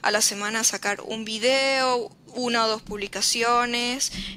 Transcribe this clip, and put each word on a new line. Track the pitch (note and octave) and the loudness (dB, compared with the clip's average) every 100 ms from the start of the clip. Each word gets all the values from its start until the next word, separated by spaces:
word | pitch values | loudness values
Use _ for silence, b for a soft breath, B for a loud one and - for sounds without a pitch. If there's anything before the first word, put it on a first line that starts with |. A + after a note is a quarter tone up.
a | G#3 | 2
la | G#3 | 2
semana | G#3+ G3+ G#3 A3 | 2 0 -2 0
sacar | A3 G3 G3+ G3+ | 0 0 -2 -4
un | - A3 | -4 -6
video, | G#3+ A3 A#3 C4+ C4+ C4+ C4 B3 - - - A#3+ | -6 0 2 2 2 2 2 2 -2 -12 -14 -4
una | B3 A#3 A3+ | 0 2 2
o | |
dos | A3 | 0
publicaciones, | - G#3 G3+ F#3+ - A#3+ A#3 A#3+ A#3+ A#3+ A#3+ B3+ - B G3 | -6 -8 -6 -2 0 2 2 4 2 0 -2 -2 -2 B -10